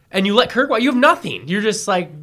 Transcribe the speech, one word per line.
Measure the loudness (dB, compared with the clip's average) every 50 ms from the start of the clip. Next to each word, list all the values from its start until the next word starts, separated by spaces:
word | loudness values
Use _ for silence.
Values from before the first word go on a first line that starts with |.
| _ _
and | -2 -2 0
you | 2 4
let | 2 2 2
Kirk | 0 -2 0 0
walk, | 0 0
you | 2 2
have | 2 4
nothing. | 4 4 4 2 -2 -10 -10 -10 -6 -4
You're | -4 -2
just | 0 -2 -2 -2 -2
like, | -2 -2 -2 -2 -6 -12 -18